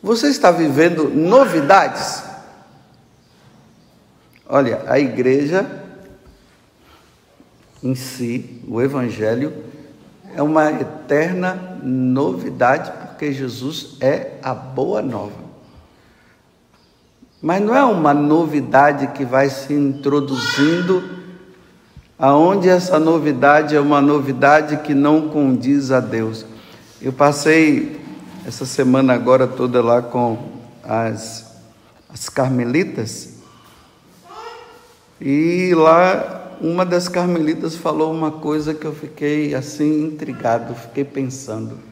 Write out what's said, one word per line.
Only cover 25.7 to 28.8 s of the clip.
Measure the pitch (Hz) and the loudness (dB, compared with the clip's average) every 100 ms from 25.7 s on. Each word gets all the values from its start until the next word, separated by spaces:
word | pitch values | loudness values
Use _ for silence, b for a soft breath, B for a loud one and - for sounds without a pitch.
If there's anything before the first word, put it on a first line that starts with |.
| 143 135 | 0 2
a | 131 | 0
Deus. | 113 113 110 113 - B B B B - | 0 -4 -4 -6 -14 B B B B -10
Eu | 135 | -8
passei | 131 143 147 156 160 156 139 - - - - - - - | 2 2 4 4 4 6 2 -2 -10 -16 -18 -18 -16 -14
essa | - | -10
semana | 131 - | -8 -2